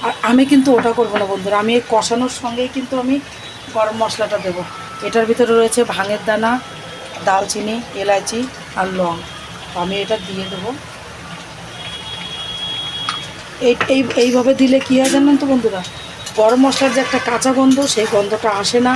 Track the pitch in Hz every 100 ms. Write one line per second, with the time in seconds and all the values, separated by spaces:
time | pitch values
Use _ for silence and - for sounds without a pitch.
0 | 233 - 214 247 269 277 262 233 233 233
1 | 220 208 196 196 190 208 214 240 233 220
2 | - 233 254 - 247 233 254 269 254 262
3 | 254 277 - - - - - 226 214 220
4 | 220 - 208 208 190 180 175 - - -
5 | 208 226 220 233 240 233 226 226 233 180
6 | 196 208 202 214 226 254 - - - -
7 | - - - 196 202 214 208 226 233 -
8 | 196 196 190 226 254 - - - 190 185
9 | 175 170 - - - - - 185 180 196
10 | 196 220 185 190 190 190 202 285 - -
11 | - - - - - - - - - -
12 | 302 - - - 302 - - - - -
13 | - - - - - - 254 240 - 269
14 | 233 - 240 247 247 269 269 269 - 262
15 | 262 269 285 277 277 262 220 190 180 -
16 | - - - - 214 254 269 262 269 240
17 | 254 262 240 233 254 254 269 262 277 -
18 | 214 214 202 214 226 196 190 240 247